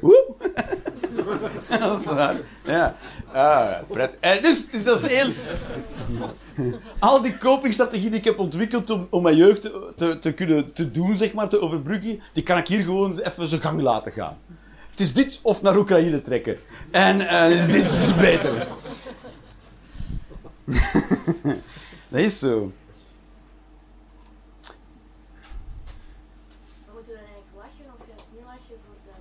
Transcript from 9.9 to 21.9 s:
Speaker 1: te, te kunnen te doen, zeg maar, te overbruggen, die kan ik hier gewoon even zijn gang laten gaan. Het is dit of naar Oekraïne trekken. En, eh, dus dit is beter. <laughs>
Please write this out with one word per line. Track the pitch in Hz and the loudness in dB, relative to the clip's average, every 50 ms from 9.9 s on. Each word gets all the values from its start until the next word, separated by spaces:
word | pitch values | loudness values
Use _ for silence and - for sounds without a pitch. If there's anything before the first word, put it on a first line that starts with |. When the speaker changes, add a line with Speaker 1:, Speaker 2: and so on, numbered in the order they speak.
| - | -6
Speaker 1:
te, | - 170 165 160 156 | -4 -2 -2 -2 -2
te | - 160 135 | -4 -4 -4
kunnen | - 185 165 156 151 139 131 - | -2 0 2 2 2 0 -2 -4
te | - 170 135 | -6 -6 -4
doen, | 107 160 175 190 214 | -2 -2 0 0 0
zeg | 185 220 214 214 | 0 0 -2 -2
maar, | 214 208 185 | -4 -2 0
te | 208 208 | 0 0
overbruggen, | 190 156 165 156 131 151 214 190 190 226 214 - - - - | 0 -2 -4 -6 -4 -6 -6 -6 -6 -8 -10 -10 -12 -8 -8
die | 156 - | -6 -2
kan | - 180 | 0 0
ik | 170 170 | 0 0
hier | - 190 214 185 | 0 -2 -2 0
gewoon | 170 185 190 196 190 170 180 | -2 0 0 0 -2 -2 -4
even | 233 175 - 170 170 | -6 -8 -6 -6 -4
zijn | 151 165 156 | -4 -4 -4
gang | - 156 156 160 | -4 -4 -2 0
laten | 139 123 113 107 - - | 0 0 0 0 -4 -8
gaan. | - 107 90 76 76 - - - - - - - - - - - | -10 -10 -10 -10 -10 -14 -20 -20 -20 -20 -20 -20 -20 -20 -20 -18
Het | - - | -4 -4
is | 196 147 127 | -2 0 2
dit | 269 269 269 - - | 0 0 0 -2 -2
of | - 233 202 - | -2 -2 0 2
naar | 196 196 180 | 2 2 4
Oekraïne | 208 202 202 190 165 165 170 151 139 | 4 4 4 4 4 4 2 0 -2
trekken. | - 117 123 117 - 117 - - - - - - - 156 | -4 -4 -4 -4 -4 -4 -8 -8 -10 -18 -20 -20 -14 -2
En, | 170 180 190 190 196 196 | 2 2 4 4 4 2
eh, | 185 170 175 170 165 | 0 2 2 4 6
dus | 165 175 175 170 | 6 4 4 4
dit | 165 202 196 - | 4 4 4 4
is | - - 175 - - 175 | 2 2 2 2 2 4
beter. | 165 190 180 165 151 - 139 117 113 - - - - - - - - - 262 - - - 233 - - - - - - - - - - - - - - - - - - - - - - - - - - - | 6 6 6 6 4 2 -2 -2 -4 -6 -8 -10 -14 -16 -16 -16 -16 -16 -18 -18 -18 -20 -20 -20 -20 -20 -20 -20 -20 -20 -20 -20 -20 -20 -20 -12 -12 -10 -8 -8 -10 -10 -12 -16 -18 -18 -20 -20 -16 -10
<laughs> | - 131 127 - - - - - - - - - 165 170 - - 143 131 - - - - - - - | -2 0 0 0 2 2 0 0 0 -2 -2 -2 -4 -4 -2 -4 -4 -4 -4 -8 -14 -20 -20 -20 -20